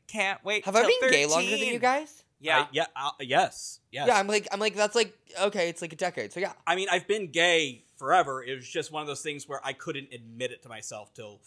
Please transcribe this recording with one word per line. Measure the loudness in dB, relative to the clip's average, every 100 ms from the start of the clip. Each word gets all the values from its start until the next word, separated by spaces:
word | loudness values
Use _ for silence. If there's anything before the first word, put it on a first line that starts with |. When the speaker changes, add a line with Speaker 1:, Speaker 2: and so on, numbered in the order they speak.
| _
Speaker 1:
can't | -4 -2 -2
wait | -2 -4 2
Speaker 2:
Have | 4
I |
Speaker 1:
till | 6 4
Speaker 2:
been | 4
gay | 4 4
longer | 2 2
than | 0
Speaker 1:
thirteen. | -2
Speaker 2:
you | 0
guys? | 2 0 -2 -16 _ _
Speaker 1:
Yeah. | 2 2
Speaker 3:
I, | 2
yeah, | 0 -2 -2
uh, | -6 -6
yes, | 0 2 2 0 -14 -16 _
yes. | -4 2
Speaker 2:
Yeah, | 4
I'm | 4
like, | 0 -2
I'm | -2
like, | -2 0
that's | 0 2
like, | 0 -4 _ -2
okay, | 0 2 -2
it's | -2
like | -10
a | -4
decade, | -4 -4 -8
so | -6
yeah. | -8 -6 -2
Speaker 3:
I | -2
mean, | 2
I've | 0 0
been | -2 -2
gay | 2 4 4 2 -4 _ -10
forever. | 2 4 4 -2
It | -6 -10
was | -8
just | -6 -6
one | -6
of | -6
those | -8
things | -6 -8 -8
where | -8
I | -8
couldn't | -8 -8 -10 -10
admit | -16 -18 -8 -8
it | -8
to | -16
myself | -16 -14 -14 -16
till, | -18 -18 -18